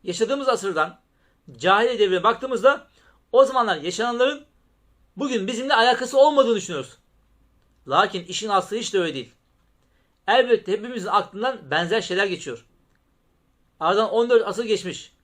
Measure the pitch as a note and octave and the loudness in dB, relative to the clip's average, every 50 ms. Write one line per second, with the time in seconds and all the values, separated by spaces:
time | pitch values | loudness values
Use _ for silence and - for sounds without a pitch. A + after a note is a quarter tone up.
0 | _ F#3 - - A3+ A3+ C4+ C#4+ C#4 C4 A#3+ F3+ F#3 G3 E3+ D#3 D#3 F3 - _ | _ -8 -4 -2 -2 -2 -2 -2 0 -2 -2 -2 -4 -4 -2 -2 -2 -4 -6 _
1 | _ _ _ _ _ _ _ _ _ - C3 A2+ - F#3+ G3 G#3 A#3 B3 B3 A3 | _ _ _ _ _ _ _ _ _ -20 -16 -2 2 2 4 4 2 0 2 0
2 | G#3 F#3+ F#3 F3+ F3+ A3 A#3 A#3 C4 C4 B3+ G#3 G3+ C4+ C#4+ - - _ _ _ | 2 2 2 2 2 2 0 0 -6 -6 -6 2 4 2 2 2 -6 _ _ _
3 | _ _ _ _ _ _ - B3+ C4+ C4 C4 B3+ A#3 G#3+ F3+ D#3 C#3 F3 F3 - | _ _ _ _ _ _ 6 6 6 6 4 0 0 0 -2 -2 -4 -8 -4 -4
4 | A3+ A#3+ A#3+ A#3+ B3 C#4 D4 C#4+ - _ _ _ _ _ _ _ _ _ _ _ | -4 -4 0 0 0 0 0 -4 -14 _ _ _ _ _ _ _ _ _ _ _
5 | _ _ _ F#3 C#4+ C4+ B3+ G#3+ F#3+ G3+ B3 A3 C4 C#4 C#4+ A3+ A3+ B3 B3 A#3+ | _ _ _ -8 -6 -4 -4 -4 -4 -4 -6 -6 -2 0 2 2 4 2 2 0
6 | B3+ - C#4 C4+ C#4 D4+ D4 C#4 C4 A#3 A#3 G3+ F#3 - E3+ C#3 B2+ - - _ | -4 -2 4 4 4 6 6 4 2 2 0 -2 -4 -8 -10 -10 -10 -10 -16 _
7 | _ _ _ _ _ _ _ _ _ _ _ _ _ _ _ _ _ C3 C3+ E3 | _ _ _ _ _ _ _ _ _ _ _ _ _ _ _ _ _ 0 2 2
8 | G#3 G3+ - F#3 F3 F3+ F3+ - G#3+ G#3+ G3+ F#3+ F3+ - G#3 A#3 A#3 - - F#3+ | 2 2 -2 -10 -10 -8 -10 -8 -4 0 -2 -2 -2 -2 -8 -8 -6 -2 -2 0
9 | F3 D#3+ C3+ C3+ A#2+ - _ _ _ _ _ _ _ _ _ _ _ _ _ _ | -2 0 -4 -8 -12 -14 _ _ _ _ _ _ _ _ _ _ _ _ _ _
10 | _ _ _ _ _ - G#3+ B3+ B3 B3 A#3 - - F#3 G3 G#3 G#3+ B3 B3+ A3+ | _ _ _ _ _ 2 2 2 4 4 2 0 0 -4 -6 -6 -6 -10 -10 -8
11 | F3+ G3+ E3+ G#3 F3+ - - G3 A3+ C4 B3+ G#3+ D#3+ C3 C#3+ D#3+ F3 E3+ G#3 A3+ | -6 0 0 0 -2 -2 -8 -6 -4 -4 -6 -6 -8 -4 -2 -2 -2 0 -2 -4
12 | - - F3+ F#3+ G3+ G3 F3+ - - C#3+ A#2+ A#2 _ _ _ _ _ _ _ _ | -2 -2 -2 -2 -2 -2 -4 -8 -8 -12 -12 -12 _ _ _ _ _ _ _ _
13 | _ _ _ _ _ _ _ _ _ _ _ _ _ _ _ _ D#3+ E3 F#3+ G#3 | _ _ _ _ _ _ _ _ _ _ _ _ _ _ _ _ -2 0 2 2
14 | A3+ G3+ F#3 A3+ A#3 A#3+ B3 A3+ A3 G3+ F#3 G#3 A#3+ G#3+ G#3+ F#3+ F3+ F#3 E3+ - | 0 0 0 0 2 4 2 2 2 0 -4 -6 -2 -2 -2 -2 -2 -8 -12 -12
15 | - - _ _ | -16 -20 _ _